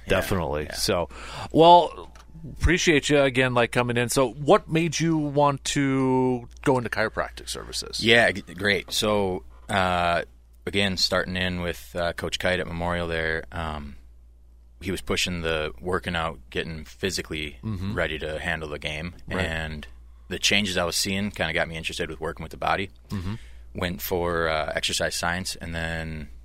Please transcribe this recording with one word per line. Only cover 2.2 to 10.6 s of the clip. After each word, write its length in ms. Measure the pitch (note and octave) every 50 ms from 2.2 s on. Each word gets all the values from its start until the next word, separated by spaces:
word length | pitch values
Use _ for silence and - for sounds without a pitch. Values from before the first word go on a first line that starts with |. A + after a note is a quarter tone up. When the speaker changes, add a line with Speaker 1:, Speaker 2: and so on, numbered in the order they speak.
| - - - D#3+ E3 C3 - -
Speaker 1:
appreciate 500 | - D3 E3+ F3+ - F3+ D#3 C3+ - -
you 120 | D3 C#3+
again, 320 | C#3 C#3 B2 C3 C3 B2+ B2
like, 180 | B2 A#2 -
coming 240 | - B2+ B2 B2 A#2
in. 120 | B2 A#2+ A#2
So 200 | - C#3 C3 A2
what 360 | - D3 C#3+ C3+ G3 G#3+ - -
made 300 | E3 E3 E3+ E3 - -
you 180 | D#3+ E3+ D#3+
want 460 | D#3 D3 D3 C#3 C#3+ C#3+ C#3+ C#3 C3+ -
to 840 | - - D3 C#3 C3+ C3 C3+ C3 C3 B2+ B2+ B2+ B2+ B2+ A#2+ A#2+ - - - -
go 140 | D3 C3 B2+
into 100 | A#2 G#2+
chiropractic 580 | - - A2 G#2+ - - C#2+ - - - -
services? 520 | - - A#1+ A1 A#1 - - - - - - G#2
Speaker 2:
Yeah, 280 | A2+ A#2 A#2 A2 F#2+
g-, 100 | F#2 G2+
great. 500 | - - E2 F2 G2+ G2+ G2 E2+ - -
So, 520 | - - A2 G#2+ G#2+ G#2 G2+ F#2 F2+ - - - - - - -
uh, 540 | G#2 G2 F#2 F2+ F2+ F2 F2 F2 E2+ E2 - - - - - - - -